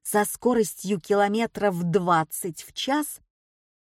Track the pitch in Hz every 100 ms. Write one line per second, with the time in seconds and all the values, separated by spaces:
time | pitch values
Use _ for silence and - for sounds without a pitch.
0 | - 208 202 - 247 240 208 - 185 196
1 | - 202 202 214 226 - 202 170 175 185
2 | 180 165 156 - 185 - - - - 294
3 | 294 - _ _ _ _ _ _